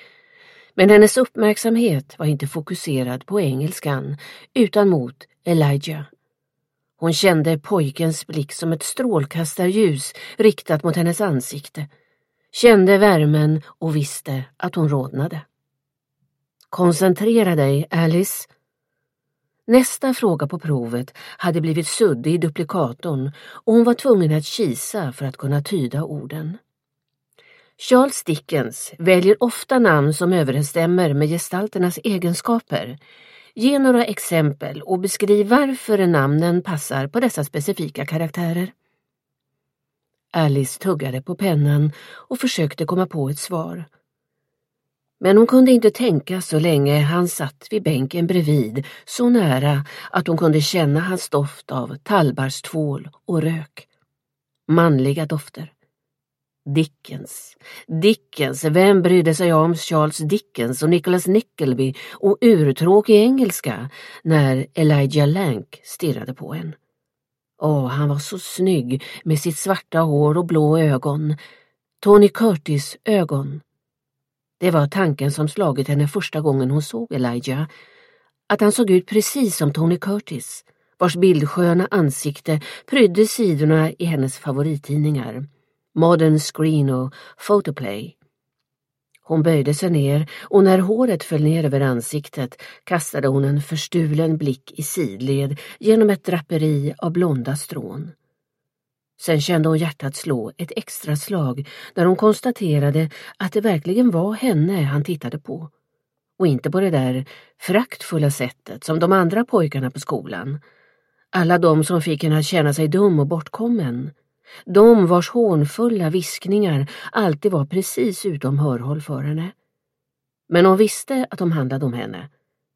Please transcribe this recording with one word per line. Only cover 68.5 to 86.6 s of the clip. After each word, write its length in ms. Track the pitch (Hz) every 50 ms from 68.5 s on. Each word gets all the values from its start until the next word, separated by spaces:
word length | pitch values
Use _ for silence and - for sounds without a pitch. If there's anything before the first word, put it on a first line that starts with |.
| - - 185 190 185 147 120 123 131 135 - - - - -
med 160 | 165 156 147
sitt 180 | - 175 151
svarta 420 | - - 196 190 - - - - 160
hår 380 | 165 160 147 143 147 151 156
och 80 | 175 175
blå 320 | 165 165 156 151 151 156
ögon. 580 | 165 156 151 135 127 - 147 143 151 151 151 151 147 - - - _ _ _ _ _ _ _ _ -
Tony 300 | - 202 202 208 208 196
Curtis 680 | - - 226 226 180 147 - - 147 139 - - - - -
ögon. 560 | 226 214 196 170 151 147 139 139 143 143 151 - _ _ _ _ _ _ _ _ _ _ _ _ _ _ _ _ _ _ -
Det 120 | 180 180
var 160 | 165 156 143
tanken 440 | 143 - 196 190 160 143 - 165 147
som 180 | 147 156 151 151
slagit 380 | - 208 196 156 135 - 135
henne 200 | - 147 147 147
första 340 | 147 - 202 - - - 156
gången 300 | 151 151 135 135 127 127
hon 100 | 139 151
såg 320 | 147 - - 226 233 - -
Elijah. 540 | 127 127 120 120 120 123 131 127 147 160 151 - - - _ _ _ _ _ _ _ _ _ _ _ _ -
Att 120 | 202 208
han 100 | 214 208
såg 180 | 208 - 233 190
ut 180 | 185 180 180
precis 500 | - 208 214 208 - - 285 254 196 165
som 160 | - 156 143 143
Tony 240 | 156 160 170 175
Curtis, 680 | 160 - 196 202 208 - - - - - - - - - _ _ _ _ _ _
vars 180 | - 180 175 151
bildsköna 720 | 175 185 190 175 151 151 143 - 180 180 175 170 180 185 -
ansikte 680 | - 190 160 139 - - - 147 143 - - - 156 151 - - - - - -
prydde 360 | 269 277 226 185 170 202 220
sidorna 680 | 214 - - 226 185 160 143 151 151 160 160 156 160
i 140 | - - 175
hennes 320 | 170 160 139 131 131 -
favorittidningar, 1080 | - - 147 131 139 143 160 151 143 - - 143 151 151 151 151 135 113 117 113 127 143 - _ _ _ _ _ _ _ _ -
Modern 440 | 156 165 165 175 160 160 156 156 151
Screen 500 | 147 - - -